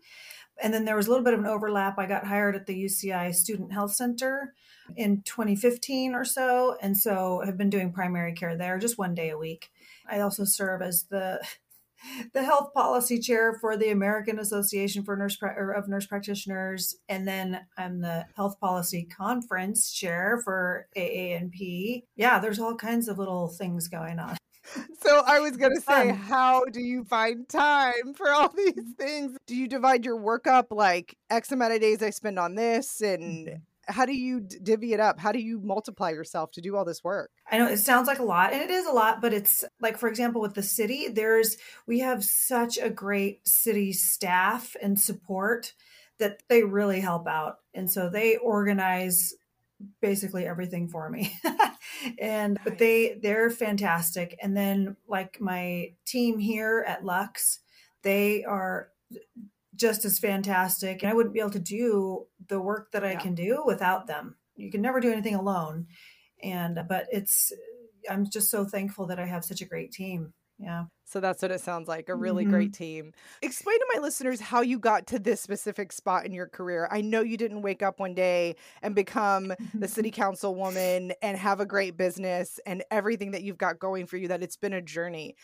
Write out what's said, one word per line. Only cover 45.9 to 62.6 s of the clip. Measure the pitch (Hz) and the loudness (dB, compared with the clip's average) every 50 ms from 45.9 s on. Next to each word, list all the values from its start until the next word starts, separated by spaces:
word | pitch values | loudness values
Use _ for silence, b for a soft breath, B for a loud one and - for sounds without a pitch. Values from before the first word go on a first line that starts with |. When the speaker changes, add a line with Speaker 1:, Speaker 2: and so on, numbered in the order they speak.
| b b b b b b | b b b b b b
Speaker 1:
that | 214 202 - - _ - | -2 -2 -2 -4 _ 4
they | 240 233 | 6 6
really | 214 196 196 202 208 202 190 190 | 6 6 4 2 2 2 2 2
help | 196 180 170 165 165 | 0 0 0 0 -2
out. | 160 156 156 156 - - - _ _ - | -2 -2 -2 -2 -4 -6 -12 _ _ -10
And | 185 185 180 | -6 -4 -2
so | - 196 180 175 | -2 0 -2 0
they | 185 208 226 226 226 | 0 2 4 4 4
organize | 226 240 233 208 208 202 202 202 196 190 185 185 180 185 185 175 - - - - - _ _ _ _ _ _ _ - 202 202 - _ | 4 2 2 2 4 4 4 2 2 2 2 2 0 0 0 2 0 0 -2 -4 -10 _ _ _ _ _ _ _ -20 -18 -18 -6 _
basically | - 202 196 196 196 190 190 180 175 | 0 0 0 0 -2 -4 -4 -4 -4
everything | 170 170 180 185 175 180 175 175 170 | -4 -4 -6 -6 -6 -4 -4 -4 -4
for | 175 160 156 160 | -6 -8 -8 -8
me. | 160 - - - - - - | -6 -4 -4 -4 -4 -4 -4
<laughs> | 320 - - 415 - - - B B B 311 277 240 233 - | 0 2 2 2 2 0 -4 B B B -10 -8 -8 -6 -6
And, | - 220 214 214 208 208 202 - - | -4 -2 -2 0 0 0 0 0 -2
but | 220 | -2
Speaker 2:
Nice. | - - | 2 4
Speaker 1:
they, | 226 226 226 226 226 - - - | 6 6 6 6 4 2 0 -2
they're | 214 202 208 220 226 233 | 0 0 2 4 4 2
fantastic. | 233 - 233 214 202 196 202 175 170 170 170 - - 180 175 175 - - | 2 0 -2 -2 0 0 2 2 2 2 0 -2 -2 -4 -6 -6 -8 -6
And | 202 196 196 | -4 -2 0
then, | 202 202 196 196 196 190 196 196 - _ | 0 2 2 2 2 0 -2 -4 -10 _
like, | - 208 190 185 185 - - | -6 -4 -4 -4 -6 -8 -6
my | 202 185 180 180 180 180 175 175 170 - - _ - | -4 -4 -2 -2 -4 -4 -4 -6 -6 -8 -12 _ -10
team | - - 247 240 233 220 214 | -4 -2 0 2 2 2 0
here | 202 226 226 214 220 220 226 226 - | 0 0 0 0 0 0 0 0 0
at | 180 165 - - | -2 -4 -4 -4
Lux, | 185 180 190 208 - - - - - - - b b b b b b b b | -2 -2 -2 -2 -4 -4 -2 0 0 -2 -2 b b b b b b b b
they | - 196 196 202 208 208 208 202 | 0 2 2 4 4 2 2 0
are | - 214 202 190 190 185 185 - - - _ _ _ - 233 - - _ - 240 202 - _ _ _ _ - | -2 -2 -2 -2 -2 -2 -4 -6 -8 -10 _ _ _ -18 -18 -18 -18 _ -20 -20 -20 -20 _ _ _ _ -2
just | - 233 220 214 214 - | 0 2 2 2 2 0
as | 196 196 - | 0 0 0
fantastic. | - 208 196 190 196 202 190 185 185 185 - - 196 185 185 190 | 0 0 0 0 0 0 2 2 2 2 0 -2 -4 -4 -4 -2
And | 202 202 | 0 2
I | 226 | 4
wouldn't | 233 233 202 | 4 4 2
be | 202 220 | 2 -2
able | 214 202 | -2 -2
to | 202 190 | -2 -4
do | 170 196 196 226 247 233 208 196 190 190 185 - - - _ - 180 - | -4 -4 -2 0 2 2 4 2 2 0 -4 -6 -10 -14 _ -16 -8 -6
the | 196 190 | -4 -2